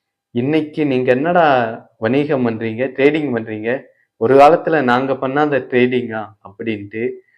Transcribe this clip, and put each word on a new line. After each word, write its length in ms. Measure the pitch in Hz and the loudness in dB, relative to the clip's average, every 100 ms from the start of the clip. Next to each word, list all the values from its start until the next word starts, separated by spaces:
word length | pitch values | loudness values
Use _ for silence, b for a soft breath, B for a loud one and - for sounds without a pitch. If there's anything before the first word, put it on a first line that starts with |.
| _ _ _ | _ _ _
இன்னைக்கு 540 | 120 131 156 151 160 147 | -4 0 -2 -2 -4 -2
நீங்க 280 | 127 127 | 0 0
என்னடா 340 | 127 156 180 156 131 113 117 - _ | 0 2 2 4 2 0 -6 -16 _
வணிகம் 520 | 110 135 147 143 120 | -2 0 0 -2 -2
பண்றீங்க, 360 | 110 113 110 131 | -4 -6 -6 -6
ட்ரேடிங் 440 | - 139 151 147 120 | 2 2 2 -2 -4
பண்றீங்க, 460 | 110 107 110 135 - b b _ | -6 -6 -4 -6 -8 b b _
ஒரு 180 | 113 135 | 2 8
காலத்துல 480 | 143 170 170 160 | 8 6 2 0
நாங்க 300 | 123 123 135 | 2 0 0
பண்ணாத 460 | 131 131 139 151 139 | -4 -4 -2 0 -2
ட்ரேடிங்கா 760 | - 127 123 123 113 110 104 _ | 0 2 2 0 -4 -8 -12 _
அப்படின்ட்டு 680 | 98 98 117 107 101 110 123 127 B | -20 -12 -8 -8 -8 -8 -8 -8 B